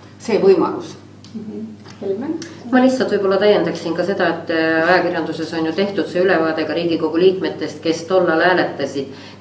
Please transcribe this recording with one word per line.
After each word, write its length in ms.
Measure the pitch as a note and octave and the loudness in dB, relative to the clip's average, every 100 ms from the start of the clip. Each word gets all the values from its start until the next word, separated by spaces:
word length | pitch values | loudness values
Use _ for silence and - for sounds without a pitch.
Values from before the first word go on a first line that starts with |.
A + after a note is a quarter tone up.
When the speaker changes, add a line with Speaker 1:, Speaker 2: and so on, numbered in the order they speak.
| - | -20
Speaker 1:
see 260 | - - G3 | -14 -2 2
võimalus. 560 | F#3+ F3+ D#3 D3+ - - - - - | 6 6 4 -4 -10 -16 -20 -20 -16
Speaker 2:
Mhm. 320 | A3 G3+ G#3 A3 - - - | -14 -12 -12 -12 -14 -18 -10
Helmen? 400 | G3+ G3 C#4+ E4+ - - A#3+ | -4 -4 -4 -6 -8 -14 0
Speaker 3:
Ma 120 | B3+ | 4
lihtsalt 320 | B3+ B3+ G3+ | 4 2 0
võib-olla 300 | G3+ G3 F#3+ | 0 2 4
täiendaksin 540 | G#3 F#3+ E3 - F3 E3 | 4 4 2 -2 -4 -2
ka 80 | F3+ | -2
seda, 200 | F#3 F3 | 0 0
et, 220 | D#3+ - | -2 -2
äh, 360 | E3 D#3+ D#3+ E3 | 0 2 2 4
ajakirjanduses 600 | F3+ F3 F3 D#3 D#3+ D#3 | 2 2 -2 -4 -6 -6
on 120 | E3 D#3+ | -4 -2
ju 60 | |
tehtud 340 | D#3 G#3 G3 D#3 | 0 -2 -2 -2
see 140 | F3+ | 0
ülevaade 400 | F3+ F3 D#3+ D#3+ D3+ | 2 2 2 0 -2
ka 80 | E3 | -2
Riigikogu 420 | E3+ E3 D#3 E3 | 0 0 0 4
liikmetest, 600 | F#3 F3+ D3+ - D3+ - | 4 4 -4 -4 -8 -6
kes 220 | E3 E3 | -4 -4
tollal 340 | - F#3 E3+ D#3+ | 0 2 2 2
hääletasid 680 | F3 F3 D3+ - C3+ C#3 - - - - | 2 2 0 -4 -6 -6 -8 -12 -18 -4